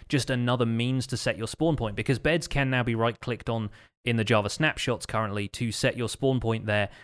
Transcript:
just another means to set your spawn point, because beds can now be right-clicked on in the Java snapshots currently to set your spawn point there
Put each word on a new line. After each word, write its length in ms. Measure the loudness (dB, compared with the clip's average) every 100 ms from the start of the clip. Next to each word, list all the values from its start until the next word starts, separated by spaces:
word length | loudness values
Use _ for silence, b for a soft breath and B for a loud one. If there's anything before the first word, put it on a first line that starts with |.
| B
just 200 | -2 0
another 360 | 0 2 2 2
means 400 | 2 0 0 -2
to 80 | -2
set 220 | -2 -2
your 100 | -6
spawn 260 | 0 2 2
point, 200 | -2 -2
because 220 | 0 0
beds 260 | 2 0 0
can 220 | 0 2
now 120 | 0
be 100 | 0
right-clicked 540 | 2 0 0 -6 -6 -2
on 220 | -2 -4 b b _
in 120 | 0 2
the 80 |
Java 240 | 4 4 2
snapshots 560 | 0 0 0 -2 -4
currently 440 | -2 -2 -2 -2 -6
to 220 | -4 -4
set 260 | 0 0 0
your 120 | -4
spawn 320 | 0 2 2
point 240 | 0 -2 0
there 220 | 0 0 B